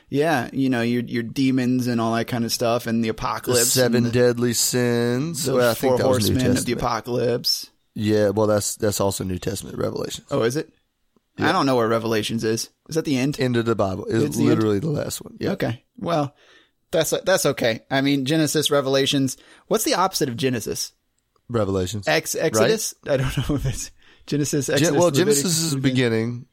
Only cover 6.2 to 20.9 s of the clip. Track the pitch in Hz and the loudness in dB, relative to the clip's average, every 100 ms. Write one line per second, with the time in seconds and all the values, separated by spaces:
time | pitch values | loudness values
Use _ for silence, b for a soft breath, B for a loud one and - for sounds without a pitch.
6.2 | 101 95 123 127 120 120 120 113 - 123 | 2 2 2 0 0 -2 -2 -4 -2 -2
7.2 | 123 120 - - - _ _ - 104 107 | 0 0 -2 -4 -6 _ _ -4 2 4
8.2 | 104 101 107 104 - - 107 - 98 - | 4 4 4 2 0 -2 -2 0 -2 -2
9.2 | 95 90 - 98 - - 104 - - - | -4 -4 -4 -6 -8 -6 -6 -4 -8 -10
10.2 | - 139 120 143 - _ _ _ _ _ | -6 -2 0 -2 -6 _ _ _ _ _
11.2 | _ - 147 180 139 127 113 113 113 110 | _ -4 0 2 2 2 2 0 0 -2
12.2 | 107 113 110 113 - _ - 160 160 131 | -2 -2 -2 -2 -4 _ -6 -4 -2 0
13.2 | 139 - 127 117 113 110 98 95 - 113 | 0 0 0 0 0 0 0 -2 -2 0
14.2 | 143 117 120 113 107 101 151 - - - | 0 2 2 4 2 0 0 -2 -4 -8
15.2 | - - - 196 131 117 _ - 175 165 | -14 -8 -6 -4 -4 -6 _ -10 -4 -2
16.2 | 139 b b b b _ _ 170 147 147 | -2 b b b b _ _ -2 0 0
17.2 | - 190 147 131 120 110 - 135 139 139 | 2 2 2 0 0 -2 -2 0 2 0
18.2 | 131 160 151 156 139 143 135 135 139 143 | 0 0 2 0 2 0 2 2 2 2
19.2 | 135 - B B _ 220 311 202 185 - | 0 -2 B B _ -2 0 0 0 0
20.2 | 139 113 131 123 - 113 - | -2 -2 -2 -2 -4 -6 -8